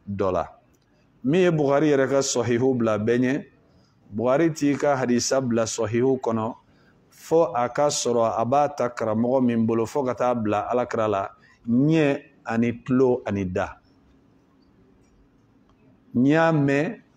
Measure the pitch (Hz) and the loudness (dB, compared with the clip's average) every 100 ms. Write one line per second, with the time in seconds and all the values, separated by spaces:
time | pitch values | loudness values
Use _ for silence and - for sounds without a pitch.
0 | - 101 98 90 73 - _ _ _ _ | -10 -4 -2 -2 -4 -12 _ _ _ _
1 | _ _ 123 170 180 160 139 143 156 139 | _ _ 0 2 2 2 2 2 4 2
2 | 131 139 135 123 117 117 131 127 113 107 | 2 0 0 -2 0 0 2 0 0 0
3 | 107 123 127 143 - _ _ _ _ _ | 0 0 0 -2 -8 _ _ _ _ _
4 | - 104 120 139 165 147 143 139 147 135 | -14 -4 0 2 0 0 -2 0 0 0
5 | 123 120 - 135 131 117 113 - 110 117 | 0 0 0 -2 0 0 -2 -4 -2 0
6 | 131 131 120 113 110 - _ _ _ _ | 0 0 -2 -4 -4 -8 _ _ _ _
7 | _ - - 160 170 117 120 - 147 139 | _ -20 0 2 2 0 -2 0 0 0
8 | 123 120 113 98 117 139 147 143 120 - | 0 0 0 0 0 2 0 -2 -4 -4
9 | 110 110 120 135 123 117 113 113 113 147 | -4 -2 0 0 2 0 0 0 -2 -2
10 | 127 120 123 120 107 104 92 123 120 117 | -4 -2 -2 0 -2 -2 -2 -2 -2 -2
11 | 107 98 101 - _ _ 117 120 147 160 | 0 -2 -4 -12 _ _ -2 0 2 2
12 | 147 139 - _ - 113 117 117 - 127 | 2 0 -8 _ -6 -2 -2 -4 -2 2
13 | 131 123 - 98 95 95 90 - _ _ | 2 0 -4 -6 -4 -4 -6 -10 _ _
14 | _ _ _ _ _ _ _ _ _ _ | _ _ _ _ _ _ _ _ _ _
15 | _ _ _ _ _ _ _ _ _ _ | _ _ _ _ _ _ _ _ _ _
16 | _ 120 135 156 165 156 139 139 170 220 | _ 0 2 4 4 2 2 0 -2 -8
17 | _ | _